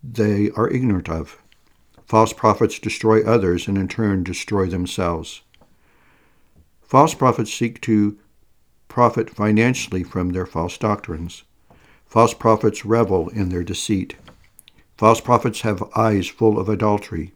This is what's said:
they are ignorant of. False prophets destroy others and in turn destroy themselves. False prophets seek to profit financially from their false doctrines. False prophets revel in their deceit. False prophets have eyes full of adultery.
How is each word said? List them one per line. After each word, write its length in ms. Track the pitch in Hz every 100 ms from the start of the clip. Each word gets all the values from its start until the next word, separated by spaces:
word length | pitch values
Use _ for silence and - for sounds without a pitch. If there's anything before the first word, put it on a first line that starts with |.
they 480 | 131 113 107 101 104
are 180 | - 117
ignorant 400 | 127 127 92 82
of. 320 | 80 80 - _ _ _ _ _ _ -
False 260 | 110 110
prophets 460 | - 110 107 110 -
destroy 440 | 107 - 110 110
others 460 | 107 117 95 87 -
and 80 | 98
in 100 | 92
turn 380 | - 110 95
destroy 400 | 90 90 - 104
themselves. 800 | 92 90 90 - 87 82 82 - _ _ _ _ _ _ _ _ _ _ _ _ _ _
False 320 | _ 131 160
prophets 400 | - 131 120 110
seek 300 | - 120 110
to 340 | - 107 104 104 _ _ _ _ _ _ -
profit 420 | - 120 113 -
financially 720 | - 104 107 120 127 - 92
from 280 | 87 92 90
their 140 | 90
false 320 | 90 82 87 -
doctrines. 680 | 107 101 - 80 85 - - _ _ _ _ _ _
False 280 | 113 113
prophets 500 | - 117 107 110 -
revel 440 | 104 113 107 92 85
in 200 | 107 92
their 140 | 90
deceit. 540 | 87 92 - 101 - - - - _ _ _ _ _ _
False 220 | 110 113
prophets 400 | - 120 120 107
have 280 | 113 98 101
eyes 320 | 110 110 101 92
full 320 | - 110 107
of 100 | 98
adultery. 640 | 104 107 104 - 85 80